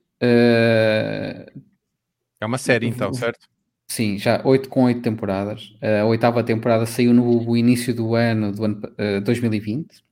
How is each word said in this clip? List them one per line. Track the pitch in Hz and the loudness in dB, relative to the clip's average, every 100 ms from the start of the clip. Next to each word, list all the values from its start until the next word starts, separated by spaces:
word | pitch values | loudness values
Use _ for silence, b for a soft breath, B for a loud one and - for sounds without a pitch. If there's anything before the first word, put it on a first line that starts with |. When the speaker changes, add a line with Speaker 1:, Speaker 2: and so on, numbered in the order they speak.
| _ - | _ -2
Speaker 1:
eh, | 123 120 120 117 117 110 110 107 107 104 104 - - 135 - _ _ _ _ _ _ _ | 2 4 4 4 4 2 2 0 -2 -6 -8 -12 -16 -20 -20 _ _ _ _ _ _ _
Speaker 2:
É | 107 | -6
uma | 127 | -4
série, | - 120 113 | 0 0 0
então, | 120 101 | -4 -4
Speaker 1:
v-, | 120 | -4
Speaker 2:
certo? | 117 - _ _ _ _ - | -6 -6 _ _ _ _ -12
Speaker 1:
sim, | - 107 101 | -4 -4 -2
já | 120 110 | 0 0
oito, | 135 135 - | 2 2 2
com | 135 123 | 0 0
oito | 120 | 0
temporadas. | 120 107 101 95 101 107 - - 107 104 | -4 -4 -4 -4 -4 -8 -16 -6 -2 0
A | 113 | 2
oitava | 113 123 120 | 2 2 0
temporada | 113 113 120 113 117 | 0 -2 0 0 0
saiu | 127 120 | 0 4
no, | 120 120 117 | 4 4 2
no | 117 117 | 2 2
início | 120 120 127 | 2 2 -2
do | 117 110 117 | -4 -2 0
ano, | 117 110 104 | 0 0 -2
do | 101 107 | -2 -4
ano, | 104 - - | -4 -8 -6
eh, | 104 98 | -4 -2
dois | 104 120 | -2 -2
mil | 120 | -2
e | 107 | -2
vinte. | 107 127 - _ _ | -4 -6 -8 _ _